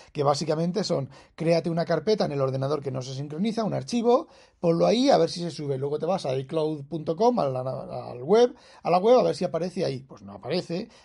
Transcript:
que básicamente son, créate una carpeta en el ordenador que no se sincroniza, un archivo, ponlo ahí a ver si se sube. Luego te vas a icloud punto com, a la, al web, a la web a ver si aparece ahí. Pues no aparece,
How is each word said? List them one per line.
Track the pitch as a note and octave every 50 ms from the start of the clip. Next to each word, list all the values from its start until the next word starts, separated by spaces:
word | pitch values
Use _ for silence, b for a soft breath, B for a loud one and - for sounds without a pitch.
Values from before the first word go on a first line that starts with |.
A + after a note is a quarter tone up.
| B B -
que | D3+ C#3
básicamente | C#3+ C#3+ C#3+ - C#3+ D#3 D#3 E3+ F3 F3 G#3+ F3+
son, | - E3+ C#3+ C3+ B B B B B B
créate | - E3 D#3+ E3+ E3 C#3+ F3
una | E3 E3+ E3
carpeta | - E3+ D#3 D3+ A3 G#3+ G#3 F#3+
en | D3+
el | D3 C#3
ordenador | C3+ C3 B2+ C3+ C3+ C#3 D3+ D3
que | C3+ C3+
no | B2+ C3
se | B2 C3 C3+
sincroniza, | C3+ C#3+ D3+ D3+ D#3+ G3+ A3+ A3 A#3 A3
un | F3+ C#3
archivo, | C3 C3 - A#3+ A#3+ G#3+ A#3+ A#3+ D4+ E4 B B B B B B _
ponlo | - E3+ E3+ E3+ E3+
ahí | F3 G3+ A#3+ C4 C#4+
a | -
ver | D#3+ E3 E3
si | - F3
se | F3 E3+
sube. | C#3 D#3 D3+ C#3 C#3
Luego | C3 C3+ C#3+ D3 D3+
te | D#3
vas | E3 F#3+ F3 -
a | C#3+ C3
icloud | C3+ C3+ C3+ D#3+ D#3+ D3+ D#3 D#3 D3 C#3+
punto | - F3 D#3+ D#3 E3 E3
com, | E3 A3 B3 B3 G3
a | D3+ C#3
la, | B2+ B2+ B2+ C3 C3 C3 B2+ B2 C3 B2+ A#2+ A#2+
al | A#2+ B2 B2+
web, | D3+ G#3 A#3 C#4 D4 D4 B B B B B -
a | D#3
la | F3 F3+
web | F#3 A3+ B3+ B3
a | F3+
ver | E3 D3+
si | - F#3
aparece | - - D#3+ F3 F#3 - F#3+ D#3
ahí. | C3+ C#3 B2 C3+
Pues | - - -
no | G2+ G2 G2
aparece, | G2 - B2 D#3+ F3+ - - E3 F#3 A#3 B B B